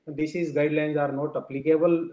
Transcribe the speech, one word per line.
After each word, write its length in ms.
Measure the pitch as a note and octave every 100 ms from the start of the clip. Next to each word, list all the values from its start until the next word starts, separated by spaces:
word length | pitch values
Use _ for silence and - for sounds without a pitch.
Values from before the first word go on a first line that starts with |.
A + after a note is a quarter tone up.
this 300 | - D3 D3+
is 180 | F3 E3
guidelines 480 | C#3+ D3 D3+ D3+ D3+
are 120 | C#3+
not 240 | C3+ D3 C3
applicable, 760 | - C3+ D3 D#3 E3+ E3+ E3